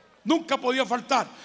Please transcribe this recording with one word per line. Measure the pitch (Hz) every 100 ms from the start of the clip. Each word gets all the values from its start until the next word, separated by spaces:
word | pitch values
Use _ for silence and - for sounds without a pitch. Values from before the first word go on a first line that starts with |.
| _ _
Nunca | 202 320 320 269
podía | 247 262 208
faltar. | 240 202 262 - -